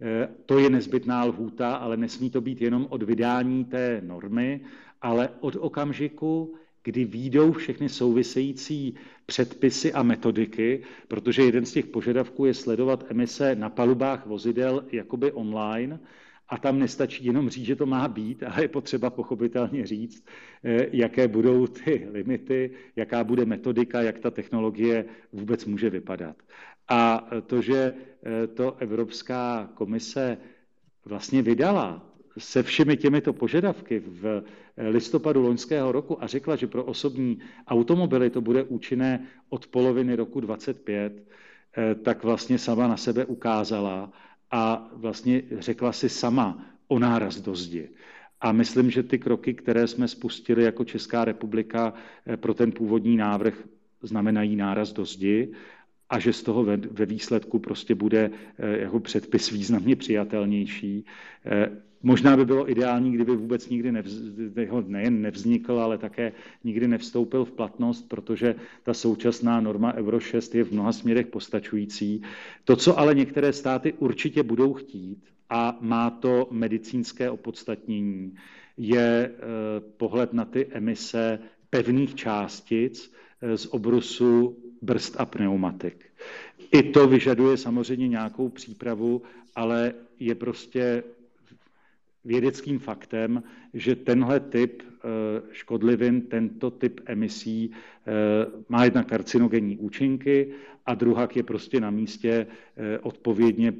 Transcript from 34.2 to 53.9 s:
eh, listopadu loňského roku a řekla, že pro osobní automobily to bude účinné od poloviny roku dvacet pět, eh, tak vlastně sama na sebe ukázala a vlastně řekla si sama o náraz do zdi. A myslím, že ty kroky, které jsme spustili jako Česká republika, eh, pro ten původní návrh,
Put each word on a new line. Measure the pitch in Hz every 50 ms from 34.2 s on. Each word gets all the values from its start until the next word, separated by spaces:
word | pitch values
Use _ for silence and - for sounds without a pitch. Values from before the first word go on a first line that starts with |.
| 98 110 107 101 - - - - - _ -
eh, | - 113 110
listopadu | 110 117 113 - - 151 - 156 147 135 123
loňského | 120 120 117 - - 156 147 131 131 120
roku | 139 151 - 165 - 120
a |
řekla, | 104 - 139 - 160 151
že | 127 127
pro | 107 - 120 127
osobní | 127 120 - - 143 123 131 131 123 113 - - - - - - -
automobily | 120 117 117 120 170 180 180 120 131 127 123 120
to | 120 127
bude | 113 110 123 131 131
účinné | - 127 113 - - 131 127 131 131 131 120 - - - _ _ -
od | - 120 -
poloviny | - - 127 123 127 120 127 127 123 120
roku | 113 113 - - 139
dvacet | 117 104 110 - - 139 131 -
pět, | - - 104 101 104 104 101 - - _ - - - - - _ _ _ -
eh, | 123 113 110 107
tak | 110 - 123 110 - -
vlastně | 113 117 107 - - 127 120
sama | - 131 117 113 123 120
na | 110
sebe | - - 123 113 120 131
ukázala | - 117 - - 117 110 107 104 98 110 101 101 98 95 95 101 101 - - - - - _ _ -
a | 127 117 113 113 113 113 - - -
vlastně | 117 113 110 104 - - 127 127 131 131 - 117 104
řekla | - 120 113 - 123 120 117
si | - - 123
sama | - - - 120 117 135 117 95 82 - - - - _ _ -
o | 135 120
náraz | 123 123 117 113 107 92 82 101
do | 95 101 92
zdi. | 87 90 85 85 82 76 69 - - - - - - - - _ -
A | - 113 113
myslím, | 113 117 117 - 127 123 123
že | 117 131 123
ty | - 135 123
kroky, | - 123 120 113 - 131 120
které | - - 123 113 117 117
jsme | 117 120 123 123 120
spustili | - - - 117 - - - - 117 113 117
jako | 113 113 - 120
Česká | - - 110 - - - 117 120
republika, | 113 107 - 113 107 107 113 110 110 - 117 117 110 104 - - - - - -
eh, | - 117
pro | 117 - 107 104
ten | - 120 117 -
původní | - 113 104 110 117 101 117 117
návrh, | 110 107 104 104 101 107 110 104 - - - - _ _ _